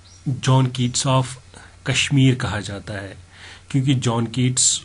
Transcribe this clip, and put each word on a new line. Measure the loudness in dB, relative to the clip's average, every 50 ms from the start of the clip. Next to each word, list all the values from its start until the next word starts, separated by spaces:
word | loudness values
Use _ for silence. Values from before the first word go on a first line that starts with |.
| -20 -20 -20 -10 -6 -6
जॉन | -6 -2 0 2 4 4 4 2
कीट्स | 0 -2 -2 -2 -2 -2 -2 2
of | 2 2 0 -2 -6 -14 -18 -20 -20 -20 -20 -20 -20 -10 -6 -4
कश्मीर | -2 -2 0 2 4 4 6 6 4
कहा | 2 -2 -4 -4 -6
जाता | -6 -8 -10 -12 -12 -10 -10
है, | -10 -10 -12 -16 -18 -20 -20 -20 -20 -20 -20 -20 -20 -18 -4
क्योंकि | -2 0 2 2 2
जॉन | 2 2 0 0 0 -2
कीट्स | -2 -2 -2 0 0 0 2 2 0 0 -2 -4